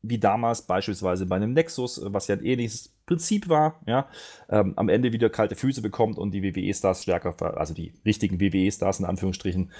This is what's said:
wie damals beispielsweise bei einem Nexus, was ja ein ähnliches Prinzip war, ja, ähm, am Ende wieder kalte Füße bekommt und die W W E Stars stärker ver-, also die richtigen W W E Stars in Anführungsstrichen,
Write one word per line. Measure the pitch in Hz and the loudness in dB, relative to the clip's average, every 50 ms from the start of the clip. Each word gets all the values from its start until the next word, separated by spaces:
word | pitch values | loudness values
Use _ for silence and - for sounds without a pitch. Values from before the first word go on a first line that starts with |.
| - 110 | -4 -4
wie | 120 110 | -2 2
damals | 107 104 98 113 120 117 117 - - - | 2 2 2 4 2 0 0 -2 -2 0
beispielsweise | 90 92 98 - 101 85 95 92 90 92 95 | 0 0 0 -2 -6 -2 0 -2 0 0 0
bei | 90 92 | -2 0
einem | 95 104 110 123 | 0 0 2 2
Nexus, | 156 165 - - - 123 120 - - - | 2 0 0 -2 -4 -4 -4 -4 -6 -6
was | 101 98 98 - - | -4 -4 -4 0 0
ja | 101 | -2
ein | 101 - | -2 0
ähnliches | - 127 123 120 113 107 - - - _ _ _ - | -2 -2 0 -2 -4 -6 -8 -10 -10 _ _ _ -2
Prinzip | 175 165 - - 214 208 208 175 | -2 0 2 0 0 0 2 2
war, | 165 151 151 156 160 - - - | 4 4 4 2 0 -4 -4 0
ja, | 117 131 139 - - - - - - - - - | 0 0 0 -2 -12 -20 -18 -18 -20 -20 -8 0
ähm, | - 104 101 92 - | 2 2 2 2 0
am | - 104 101 | 0 2 4
Ende | 80 113 123 123 113 | 4 4 4 2 2
wieder | 113 117 110 | 2 2 2
kalte | - - 110 98 - | 4 2 0 0 0
Füße | - - 135 135 127 | 0 0 0 0 0
bekommt | 113 107 - - 117 107 104 - | -4 -4 0 2 0 0 2 -4
und | 98 101 | -4 -4
die | 95 101 95 | -2 -2 -2
W | 98 87 | -2 -2
W | 95 | -2
E | 92 98 98 | -2 -2 -2
Stars | - - 98 92 - | 2 2 2 2 2
stärker | - - 90 87 - 87 82 | 0 0 0 0 0 -4 -4
ver-, | - 82 87 - - | -4 -4 -4 -2 -4
also | 80 80 80 | -4 -4 -4
die | 80 82 82 - _ _ | -10 -10 -12 -14 _ _
richtigen | 110 107 - - 95 95 87 | 2 2 4 2 0 2 2
W | 98 98 85 | 0 2 2
W | 98 92 101 | 2 2 2
E | |
Stars | 101 - - 98 92 - | 2 0 0 0 0 0
in | 98 | -2
Anführungsstrichen, | 85 92 92 - 95 90 - - 98 87 92 90 87 - | -2 -2 -2 -2 -4 -4 -2 -4 -2 -2 -2 -4 -4 -6